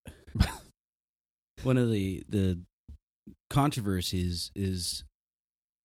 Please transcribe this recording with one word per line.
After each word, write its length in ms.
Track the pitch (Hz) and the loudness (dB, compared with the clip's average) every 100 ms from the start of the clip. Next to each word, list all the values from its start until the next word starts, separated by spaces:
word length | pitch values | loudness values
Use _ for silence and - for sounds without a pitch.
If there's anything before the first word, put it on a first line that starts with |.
| - - - - | -20 -20 -10 -2
<laughs> 80 | - - - _ _ _ _ _ _ _ _ - | -2 -2 -16 _ _ _ _ _ _ _ _ -6
one 140 | 131 131 | 2 4
of 140 | 117 | 4
the, 320 | 107 95 90 - | 2 0 -4 -2
the 300 | 104 95 87 90 _ - - _ _ - - _ | 2 2 0 -4 _ -20 -20 _ _ -20 -20 _
controversies 1000 | 143 143 127 101 92 - 95 90 85 - - | 2 2 2 -2 0 0 0 0 -2 -6 -4
is 480 | 95 92 85 - - _ _ _ _ _ _ _ | -2 -2 -4 -6 -12 _ _ _ _ _ _ _